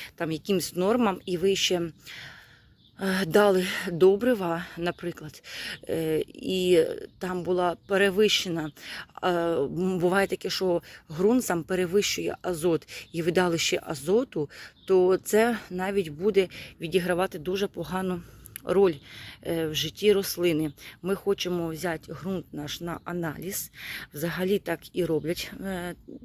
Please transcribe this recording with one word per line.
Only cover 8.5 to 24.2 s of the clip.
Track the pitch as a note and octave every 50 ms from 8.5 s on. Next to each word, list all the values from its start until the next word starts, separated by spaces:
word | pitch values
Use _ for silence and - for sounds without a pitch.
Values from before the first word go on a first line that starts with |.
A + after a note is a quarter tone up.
| E3 E3 D3+ D#3 - - - - - - - - - - -
е, | F#3
м, | F3 E3+ E3+ E3+ E3 D3 C#3+ C3 D3+ D#3+ F#3 F#3 F#3+ F3+
буває | E3 F3+ F3+ G3 G3
таке, | F#3 - - - F#3+
що | - - F#3+ F#3 F3 E3+ - - - - - -
ґрунт | D#3 D3+ F#3 G#3 A#3+ B3+ A#3
сам | - F#3 E3+ D#3
перевищує | - F#3+ F3+ F#3 E3+ E3+ G#3 G3 - - - E3 E3 - - -
азот, | F3+ F3+ D#3 D3+ F3+ E3 D3+ - - - - - - -
і | E3 E3
ви | E3+ E3
дали | F#3 F3+ F3+ E3+ D#3+
ще | - - - - -
азоту, | - D#3+ C3 C3+ D#3+ F#3+ A3+ C4+ - - E3 D3 C#3+ - - - - - _ -
то | - F#3+ F#3 F3+ F#3 F#3+
це | F3+ - - - G#3 A3+ A#3+ A#3 G#3 - -
навіть | F#3 F3+ F#3 G3 G3+ G3+ F#3 D#3+
буде | D3 D3 F3+ G#3+ G3+ G3 F#3+ F3 - - - - - -
відігравати | D#3+ E3 D3+ F#3 F3 F3+ F3+ E3 F#3 F#3+ - F3
дуже | D3 F3+ F#3 G3 G3+
погану | G3 - F3+ E3+ - F3 F#3 F#3+ F#3 F#3 E3+ - - - - - - - - -
роль, | - F3 F#3+ G3+ F#3 D#3 C#3 - - - - - - - - -
е, | - E3+ E3 D#3+
в | D#3 D#3
житті | C#3+ C#3+ D#3+ - - G3 G#3 G#3
рослини. | G3 G3 - - F3 F3 F3 E3 D3+ D#3 D3+ C#3+ - - - - - -
Ми | F3 G3
хочемо | F#3 - G3+ G3+ G3 - F3+ F3+ F3 E3+ E3
взяти | D#3+ D#3 D#3+ F3+ E3 D#3+ - - D#3
ґрунт | C3+ C#3+ F#3 F#3+ F3 C#3 - -
наш | D3+ D3 D3 - -
на | E3+ F3 E3 - -
аналіз. | - F3 F3 E3+ D#3+ - - D3+ F3+ G3+ - - - - - - - - - - - -
Взагалі | D3